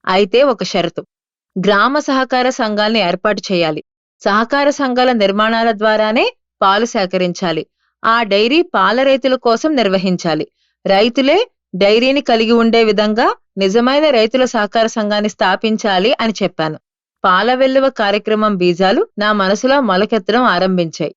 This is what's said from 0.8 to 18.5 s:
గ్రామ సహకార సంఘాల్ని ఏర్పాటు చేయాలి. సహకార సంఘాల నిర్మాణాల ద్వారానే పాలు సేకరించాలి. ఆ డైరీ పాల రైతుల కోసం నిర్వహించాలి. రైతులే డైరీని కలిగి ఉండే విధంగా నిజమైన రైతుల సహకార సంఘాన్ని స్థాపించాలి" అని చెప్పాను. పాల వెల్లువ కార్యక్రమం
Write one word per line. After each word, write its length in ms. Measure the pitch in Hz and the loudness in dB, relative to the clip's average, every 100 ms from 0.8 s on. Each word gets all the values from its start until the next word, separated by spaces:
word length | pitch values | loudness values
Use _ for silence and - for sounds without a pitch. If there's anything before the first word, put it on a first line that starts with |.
| 170 - - _ _ _ _ 190 | -4 -8 -16 _ _ _ _ -4
గ్రామ 400 | 185 202 233 294 | 0 2 2 0
సహకార 500 | 285 262 262 254 254 | -2 -2 0 0 -2
సంఘాల్ని 520 | 262 220 208 214 226 | -2 -4 -2 0 0
ఏర్పాటు 420 | 180 180 214 208 - | 0 -2 -2 -4 -2
చేయాలి. 320 | 180 165 151 - _ _ _ | -2 -2 -4 -12 _ _ _
సహకార 460 | 220 202 226 285 285 | -2 0 0 0 0
సంఘాల 420 | 285 269 247 254 | 0 -2 0 0
నిర్మాణాల 600 | 233 196 202 220 226 233 | 2 0 2 0 0 0
ద్వారానే 600 | 208 220 214 214 233 453 - _ _ | 0 0 0 0 0 -2 -6 _ _
పాలు 220 | 196 202 | 0 2
సేకరించాలి. 840 | 233 233 185 185 180 175 175 160 - _ _ _ | 0 -2 -2 -2 -4 -2 -4 -4 -8 _ _ _
ఆ 180 | - 233 | 0 0
డైరీ 400 | 220 196 233 311 | 0 0 2 0
పాల 400 | 349 214 190 233 | 0 0 0 2
రైతుల 320 | 269 269 262 | 2 0 0
కోసం 420 | 254 240 226 311 285 | 0 0 0 0 0
నిర్వహించాలి. 720 | 202 190 185 180 170 156 - _ _ _ 185 | 0 0 0 -2 -2 -4 -6 _ _ _ 0
రైతులే 640 | 196 233 240 269 349 494 _ _ | 2 2 0 0 0 -2 _ _
డైరీని 460 | 180 196 220 254 277 | -2 2 2 2 0
కలిగి 320 | 277 226 226 | 0 0 2
ఉండే 320 | 233 226 226 | 2 4 2
విధంగా 500 | 220 202 214 214 320 480 _ - | 2 2 0 0 0 -2 _ -4
నిజమైన 520 | 196 220 247 285 311 | 0 2 2 2 2
రైతుల 340 | 247 220 254 | 2 0 0
సహకార 420 | 254 226 208 233 226 | 0 -2 -2 0 0
సంఘాన్ని 420 | 233 208 208 208 | -2 -2 -2 -4
స్థాపించాలి" 880 | - 196 196 220 220 214 185 214 294 | -2 -2 0 -2 -2 0 0 0 0
అని 140 | 226 190 | -4 -2
చెప్పాను. 360 | 185 - 156 151 _ _ _ _ | -6 -4 -8 -8 _ _ _ _
పాల 300 | 196 185 220 | 0 2 2
వెల్లువ 340 | 254 262 262 269 | 2 2 2 0
కార్యక్రమం 680 | 262 202 208 214 214 214 | 0 -2 -2 -2 0 0